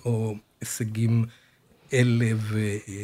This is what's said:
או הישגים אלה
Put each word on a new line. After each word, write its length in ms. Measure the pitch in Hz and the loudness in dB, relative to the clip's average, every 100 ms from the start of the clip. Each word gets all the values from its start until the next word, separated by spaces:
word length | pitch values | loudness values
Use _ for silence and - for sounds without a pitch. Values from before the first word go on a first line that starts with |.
או 300 | 123 113 110 107 - _ | -2 -2 -2 -6 -12 _
הישגים 640 | - - 110 110 113 117 113 - _ _ _ _ _ | -10 -6 -4 0 2 2 0 -6 _ _ _ _ _
אלה 380 | 127 123 117 117 110 107 107 104 101 104 98 | 2 4 4 2 0 -2 -2 -2 -4 -8 -12